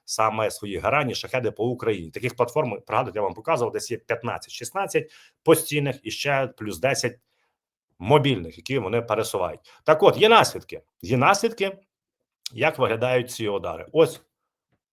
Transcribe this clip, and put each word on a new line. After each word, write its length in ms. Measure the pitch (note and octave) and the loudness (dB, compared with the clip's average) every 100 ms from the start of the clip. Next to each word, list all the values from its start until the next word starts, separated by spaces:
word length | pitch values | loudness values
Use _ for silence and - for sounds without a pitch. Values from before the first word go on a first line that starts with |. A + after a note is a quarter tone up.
саме 460 | - - G#3+ A2 G#2+ | -8 0 0 2 -2
свої 280 | - G#2 F2+ | -2 -6 -2
грані, 360 | G#2 C#3+ C3+ | 0 0 0
шахеди 360 | F#2+ - B2+ A2+ | -4 -4 -4 -4
по 140 | - | -2
Україні. 460 | A#2+ B2 A2 G2+ D#2+ | -4 -2 -2 -2 -6
Таких 260 | G2+ A#2+ - | -8 -8 -2
платформ, 420 | A#2+ D3+ C3 G2+ - | 0 0 -2 -6 -2
пригадуєте, 320 | G#2+ B2+ G2 | -2 -2 -2
я 40 | |
вам 120 | G2 | -4
показував, 380 | F2+ C3+ D#3 A#2 | -4 -2 0 0
десь 180 | G#2+ - | -2 -6
є 60 | A2+ | -8
п'ятнадцять-шістнадцять 1120 | - A2 A#2+ F2+ - - A#2 F#3+ G3 A#3 A#3 - - _ | -6 -6 -4 -8 -10 -14 -10 -6 -2 -2 -4 -10 -20 _
постійних 580 | - D#3+ - D3 C#3+ - | 4 4 4 -2 -2 -4
і 80 | A2 | -8
ще 360 | - D3 C#3 C3 | -6 -2 0 -2
плюс 320 | - G#2+ E2+ | -6 -10 -2
десять 400 | C3 C3+ B2 - _ _ _ _ _ _ _ _ | 0 0 -2 -6 _ _ _ _ _ _ _ _
мобільних, 580 | F#2 D3 C#3 A2 E2 - | 2 4 4 0 -4 -14
які 220 | - C3 | -6 -4
вони 240 | F#2+ A#2 | 0 -2
пересувають. 580 | A#2 G#2+ G#2+ G2 F2 D#2+ _ - | 0 -2 -2 -2 -4 -6 _ -6
Так 180 | - D3+ | 2 6
от, 140 | G3 C3+ | 6 6
є 120 | G#3+ | 6
наслідки. 540 | A3+ - F#2 - D#2 - _ | 6 6 0 -12 -16 -16 _
Є 140 | F2+ B2 | -4 2
наслідки, 600 | D3 G3+ A3+ A3+ G3 F#3+ _ _ _ _ _ _ - | 4 4 0 -4 -6 -6 _ _ _ _ _ _ -16
як 260 | A2+ D3 D#3 | -2 -2 2
виглядають 520 | A2+ A2+ B2 B2+ A#2 | 0 2 2 0 -2
ці 180 | - G#2+ | -4 -4
удари. 380 | G2 F2 E2 E2+ | -4 -4 -8 -2
Ось, 300 | D3+ D3+ - _ _ _ _ _ _ _ | 2 2 2 _ _ _ _ _ _ _